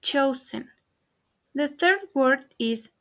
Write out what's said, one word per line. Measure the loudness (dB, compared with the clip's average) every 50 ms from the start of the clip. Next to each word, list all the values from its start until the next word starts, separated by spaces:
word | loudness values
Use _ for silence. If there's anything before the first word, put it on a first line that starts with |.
chosen. | 0 0 2 2 0 0 0 0 -2 -2 -2 -6 -12 -14 _ _ _ _ _ _ _ _ _ _ _ _ _ _ _ _ _
The | -4 -4 -4
third | -4 0 2 2 2 0 -2 -6 _
word | 0 2 2 2 0 -2 _ _ _
is | -4 -2 -2 -2 -4 -6 _ _